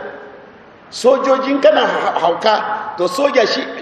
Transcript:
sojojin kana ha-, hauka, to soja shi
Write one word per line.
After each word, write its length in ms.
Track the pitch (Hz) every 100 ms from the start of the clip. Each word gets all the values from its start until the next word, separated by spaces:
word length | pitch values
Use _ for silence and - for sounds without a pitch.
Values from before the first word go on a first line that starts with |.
| - - - - - - - - -
sojojin 720 | - 240 269 269 269 262 277
kana 200 | 311 262 233
ha-, 340 | - 196 -
hauka, 360 | 165 170 220 214 - - - -
to 60 | -
soja 380 | - 285 247 208
shi 160 | 262 - -